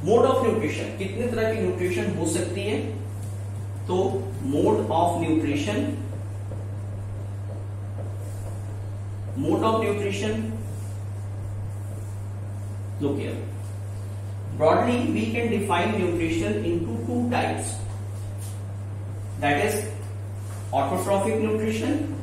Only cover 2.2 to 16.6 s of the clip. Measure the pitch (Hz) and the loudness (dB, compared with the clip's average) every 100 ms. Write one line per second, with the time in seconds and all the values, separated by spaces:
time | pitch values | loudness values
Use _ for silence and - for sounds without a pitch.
2.2 | 165 170 - 190 202 - - - - - | 0 0 0 -2 0 0 -2 -4 -6 -6
3.2 | - - - - - - - 185 196 196 | -6 -6 -6 -6 -6 -6 0 2 2 0
4.2 | - - 135 143 196 214 - 160 175 170 | -2 -4 0 4 4 4 4 4 4 2
5.2 | 160 156 143 143 202 226 294 - - - | 2 2 2 0 2 0 0 -2 -4 -6
6.2 | - - - - - - - - - - | -6 -6 -6 -4 -4 -4 -4 -4 -4 -4
7.2 | - - - - - - - - - - | -4 -4 -4 -4 -4 -6 -4 -4 -4 -4
8.2 | - - - - - - - - - - | -6 -6 -6 -6 -6 -6 -6 -6 -6 -6
9.2 | - 127 156 - 220 220 208 202 202 196 | -4 -2 2 4 4 4 4 2 0 0
10.2 | 214 220 - - - - - - - - | 0 0 -2 -2 -4 -4 -6 -6 -6 -6
11.2 | - - - - - - - - - - | -6 -6 -4 -4 -4 -4 -6 -6 -6 -6
12.2 | - - - - - - - - 147 - | -6 -6 -6 -6 -6 -6 -6 -2 -2 0
13.2 | - - - - - - - - - - | -2 -4 -4 -6 -6 -6 -6 -6 -6 -6
14.2 | - - - - 156 - 247 240 - 214 | -6 -4 -4 4 6 6 4 4 2 2
15.2 | 220 240 226 202 - 175 175 202 175 170 | 2 2 2 2 2 2 4 2 2 2
16.2 | 165 165 208 208 | 2 2 2 2